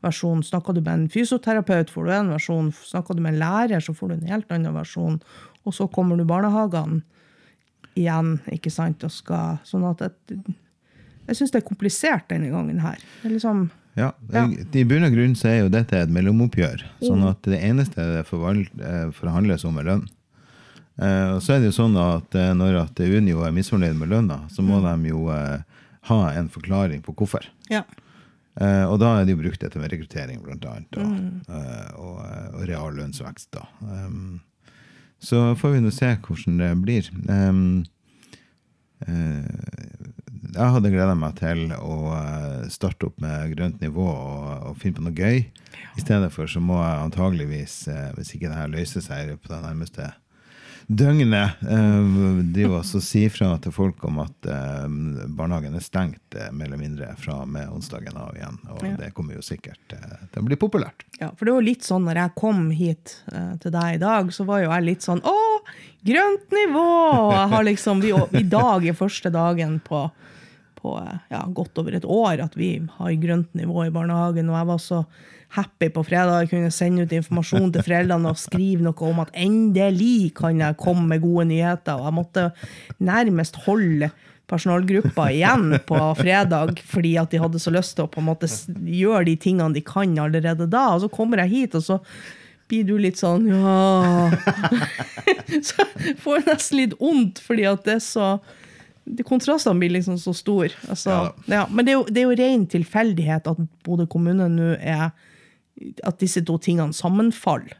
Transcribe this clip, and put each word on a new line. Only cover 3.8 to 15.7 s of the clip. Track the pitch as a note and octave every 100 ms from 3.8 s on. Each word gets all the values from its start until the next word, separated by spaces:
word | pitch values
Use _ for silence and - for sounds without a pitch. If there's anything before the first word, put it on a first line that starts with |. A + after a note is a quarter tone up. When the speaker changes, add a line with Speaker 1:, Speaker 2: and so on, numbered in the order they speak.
Speaker 1:
så | D#3 D#3
får | F#3
du | E3+
en | E3
helt | G#3 G#3+
annen | E3+ D#3+
versjon. | D#2 D#2 - E3 D#3 _ - - _ -
Og |
så | - G3
kommer | - F#3 E3+
du | E3+
barnehagene | F3 G#3 G#3+ G#3+ E3+ D3+ D#3+ - _ _ _ _ _ _ _ - -
igjen, | E3+ D#3+ E3 D#3 -
ikke | D#3+ -
sant, | D#3 E3 D#3
og | D#3+
skal, | - - E3+ E3 D#3+
sånn | - F#3+ F3+
at | E3
et, | F#3 - _ F#3+ G3 - _ _ _ _ - - -
jeg | A#3
synes | C#4
det | B3+
er | -
komplisert | G3 G3+ - D#4 A#3+ -
denne | E3+ D#3
gangen | E3 D#3 E3
her. | D#3+ - - -
Det | A3+
er | A3
liksom | A3+ G#3 F3 - _ -
Speaker 2:
Ja, | B2+ - A2+
Speaker 1:
Ja. | A2 A#2+
Speaker 2:
i, | - G2 C#3
i |
bunn | A#2+ C#3 E3
og |
grunn | A#2 B2 A#2+
så | A#2
er | A2+
jo |
dette | G2